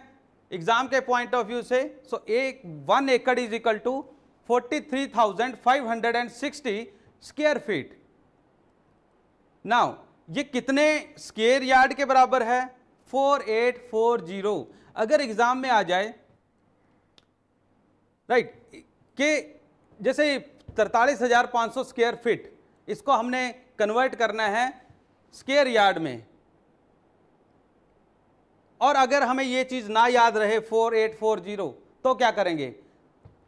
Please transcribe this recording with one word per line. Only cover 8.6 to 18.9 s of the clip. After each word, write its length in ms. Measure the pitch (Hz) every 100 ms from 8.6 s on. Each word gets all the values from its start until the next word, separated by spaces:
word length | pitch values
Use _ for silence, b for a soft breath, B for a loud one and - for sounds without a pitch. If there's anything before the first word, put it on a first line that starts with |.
| _ _ _ _ _ _ _ _ _ _
Now, 300 | 185 240 160 - - _ -
ये 120 | 175
कितने 720 | 277 247 240 269 302 302 - -
स्क्वायर 440 | - - 226 262
यार्ड 300 | 262 262 262
के 100 | 269
बराबर 380 | 269 262 254 254
है? 200 | 226 247 254 - _ _ _
फ़ोर 300 | 262 277 277
एट 360 | 214 220 247 247 -
फ़ोर 340 | 220 226 233 170
ज़ीरो। 280 | 196 196 190 117 B B -
अगर 240 | 220 294
एग्जाम 380 | 269 208 240 262
में 100 | 262
आ 120 | 220
जाए, 240 | 175 180 214 247 _ _ _ _ _ _ _ _ _ _ _ _ _ _ _ _ _ _ _ _ -
राइट, 260 | 254 - - _ - -